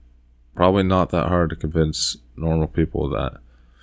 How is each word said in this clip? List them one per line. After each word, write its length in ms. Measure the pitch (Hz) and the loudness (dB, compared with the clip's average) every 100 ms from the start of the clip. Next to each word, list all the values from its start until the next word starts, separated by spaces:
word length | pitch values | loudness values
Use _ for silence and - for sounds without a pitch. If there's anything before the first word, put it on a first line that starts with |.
| - _ _ _ _ - | -20 _ _ _ _ 0
probably 260 | 90 98 | 2 4
not 260 | 92 95 85 | 2 2 2
that 180 | 87 76 | 0 0
hard 240 | 87 82 | 0 0
to 40 | 80 | -2
convince 640 | 78 80 78 76 - - - - | -4 0 0 0 -4 -4 -12 -6
normal 320 | 80 80 78 | -2 0 -2
people 380 | - 78 69 71 | -2 -2 -2 -4
of 60 | |
that. 280 | 60 65 - - - _ _ | -4 -6 -8 -20 -20 _ _